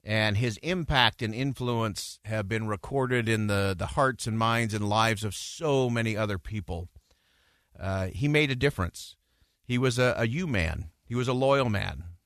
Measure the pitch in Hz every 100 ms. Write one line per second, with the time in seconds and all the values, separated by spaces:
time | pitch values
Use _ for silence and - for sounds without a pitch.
0 | - 110 107 101 123 104 156 185 156 143
1 | 117 - 110 110 139 123 123 117 110 92
2 | - - 107 110 95 110 110 101 - 135
3 | 127 127 113 110 104 101 98 92 98 -
4 | 135 113 - 110 113 117 113 107 104 107
5 | 113 107 107 - - - 160 139 123 117
6 | 113 107 110 95 - 107 92 87 90 -
7 | _ _ _ _ _ _ _ - 95 95
8 | 92 90 143 151 147 127 139 - 85 -
9 | - - _ _ _ _ - 123 131 120
10 | 127 - 117 139 180 107 80 73 90 _
11 | _ 120 123 127 135 139 123 101 95 -
12 | - -